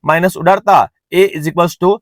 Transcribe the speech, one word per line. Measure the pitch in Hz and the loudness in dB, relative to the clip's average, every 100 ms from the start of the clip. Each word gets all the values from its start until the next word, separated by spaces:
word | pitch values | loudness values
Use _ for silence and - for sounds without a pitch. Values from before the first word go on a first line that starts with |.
| 156 | 0
માઇનસ | 160 180 - | 0 0 -2
ઉડાડતા | - 196 202 175 101 _ _ 175 | 0 0 2 2 2 _ _ 0
a | 196 156 | 0 0
is | 151 | -6
equals | 170 170 - | -2 -4 0
to | 180 214 | -2 -2